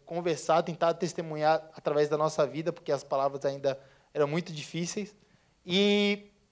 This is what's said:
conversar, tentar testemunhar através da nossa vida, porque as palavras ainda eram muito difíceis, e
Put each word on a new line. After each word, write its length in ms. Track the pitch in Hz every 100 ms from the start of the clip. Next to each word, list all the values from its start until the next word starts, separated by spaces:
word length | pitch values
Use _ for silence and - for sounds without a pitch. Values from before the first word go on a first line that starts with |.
| -
conversar, 560 | 170 175 151 - 160
tentar 320 | 175 160 165 165
testemunhar 720 | 170 - 165 151 151 160 -
através 360 | - - 147 147
da 80 | 151
nossa 280 | 156 156 143
vida, 280 | 139 165
porque 180 | 165 -
as 120 | 139
palavras 420 | - 139 139 135 139
ainda 340 | 139 139 131 - _ _
eram 140 | 151 143
muito 240 | 160 175
difíceis, 640 | 156 - 165 170 214 202 - _ _ _ _ 185
e 640 | 185 202 208 202 202 - _ _